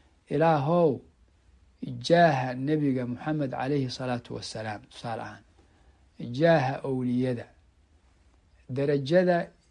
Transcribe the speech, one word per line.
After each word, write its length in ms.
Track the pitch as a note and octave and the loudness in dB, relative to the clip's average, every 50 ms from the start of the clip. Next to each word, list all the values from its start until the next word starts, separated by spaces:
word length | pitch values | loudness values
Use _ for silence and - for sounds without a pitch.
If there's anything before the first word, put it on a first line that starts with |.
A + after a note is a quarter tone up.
| _ _ _ _ _ - | _ _ _ _ _ -4
Ilaahow, 680 | C#3+ C#3+ D#3+ E3 D#3+ D3 C#3 D3+ E3+ F3 E3+ D#3 B2 - - _ _ _ _ _ _ _ _ _ _ _ _ _ _ _ - | -2 2 2 4 2 2 2 2 2 4 4 2 2 -2 -6 _ _ _ _ _ _ _ _ _ _ _ _ _ _ _ -12
jaaha 720 | - B2+ A#2+ B2 - E3 E3+ F3 E3 C#3+ B2+ B2+ C3 B2 | -10 -10 -6 0 2 4 6 6 6 4 2 -2 -2 -4
Nebiga 500 | B2+ C3 C#3+ D#3 D3+ D3 C#3 B2+ C3 B2 | -4 -2 -2 0 0 0 0 0 0 -2
Muxamed 460 | A#2+ B2 - - D#3 D#3 D#3 C#3+ B2+ | -4 -6 -6 -4 -4 -2 -2 -2 -4
calayhi 380 | D3 C3 B2+ C3+ D3 C#3+ C3 B2 | -4 -4 -2 -2 -2 -2 -2 -4
salaatu 440 | - - C3 B2+ B2 A#2+ - - A#2+ | -6 -6 -6 -4 -4 -6 -6 -8 -10
wassalaam, 460 | A2+ G#2 - - A2+ A2 A2 G#2 G#2 B2 - | -10 -10 -10 -10 -10 -8 -8 -10 -10 -14 -18
tusaale 320 | - - - A#2 A2+ A2+ | -18 -14 -10 -8 -8 -8
ahaan, 220 | A2 G#2 A2 G#2 - _ _ _ _ _ _ _ _ _ _ _ _ _ _ - | -10 -12 -14 -18 -20 _ _ _ _ _ _ _ _ _ _ _ _ _ _ -14
jaaha 640 | - A#2+ A#2+ C3 D#3+ E3 E3 D3+ C3 C3 C#3 - - | -12 -8 0 4 6 6 6 6 4 0 -2 -4 -4
awliyada, 640 | C#3 C3 B2+ B2+ B2 A#2+ B2 B2+ B2+ B2 A2+ G2+ - _ _ _ _ _ _ _ _ _ _ _ _ _ _ _ _ _ _ _ _ _ _ _ - | -4 -2 -2 0 0 0 0 0 0 -2 -4 -8 -14 _ _ _ _ _ _ _ _ _ _ _ _ _ _ _ _ _ _ _ _ _ _ _ -8
darajada 840 | B2+ C3+ C#3+ C#3+ C#3+ C#3+ C3+ C3 E3 F#3 F#3 F3+ F3 E3+ - - - _ _ _ | -4 -2 0 2 2 0 2 4 4 4 6 4 2 2 0 -6 -12 _ _ _